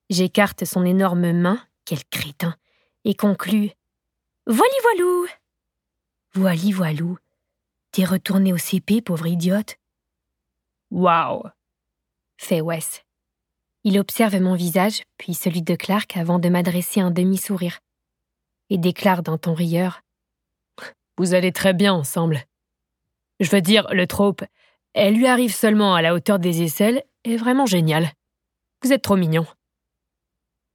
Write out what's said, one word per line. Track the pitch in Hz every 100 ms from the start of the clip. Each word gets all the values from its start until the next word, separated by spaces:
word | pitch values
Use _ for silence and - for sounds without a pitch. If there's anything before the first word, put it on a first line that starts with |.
| _
J'écarte | 180 185 - 202 -
son | 180 185
énorme | 180 190 190 175 175
main, | 170 175 226 - _
quel | - 143
crétin, | - - 151 - 170 - _ _ _ _
et | 220
conclue « | 196 208 190 180 214 208 - _ _ _ _ _ _ -
Voili | 226 480 554
voilou !» | 466 392 359 359 359 - _ _ _ _ _ _ _ _ _
Voili | 190 190 165 196
voilou. | 190 165 151 170 180 _ _ _ _ _ _ _
T'es | -
retourné | 185 190 - 196 190
au | 175
C | - 185
P, | - 220
pauvre | 226 165 165
idiote. | 175 175 202 214 - _ _ _ _ _ _ _ _ _ _ _
Waouh, | 180 180 165 135 - - _ _ _ _ _ _ _ _ _
fait | - 170
Wes. | 160 165 - - _ _ _ _ _ _ _ _
Il | 208 196
observe | 196 - 220 190
mon | 185
visage, | 180 175 180 202 214 - -
puis | -
celui | 170 185 170
de | 165
Clark | 170 - 202 - 180
avant | 170 175
de | 175
m'adresser | 180 180 175 - 208
un | 180
demi-sourire. | 170 185 190 - 190 175 - _ _ _ _ _ _ _ _ _
Et | 190
déclare | 175 170 202 180
d'un | 160 160
ton | 175
rieur : | 165 170 170 180 - _ _ _ _ _ _ _ - - - _ -
Vous | 180
allez | 180 185
très | - 196
bien | 180 202
ensemble. | 180 139 175 165 143 - _ _ _ _ _ _ _ _ _
Je | 175
veux | 202
dire, | 170 214 -
le | 190 180
trope, | - 202 - - _ _ _ _
elle | - 202
lui | 220 254
arrive | 247 240
seulement | - 220 214 202 180
à |
la | 165
hauteur | 175 190 202
des | 175 165
aisselles, | 170 - 208 247 - _
est | 226 233
vraiment | 233 262 262
génial. | 180 160 156 165 - _ _ _ _ _ _
Vous | 254
êtes | 269
trop | - 196
mignon. | 165 160 160 _ _ _ _ _ _ _ _ _ _ _ _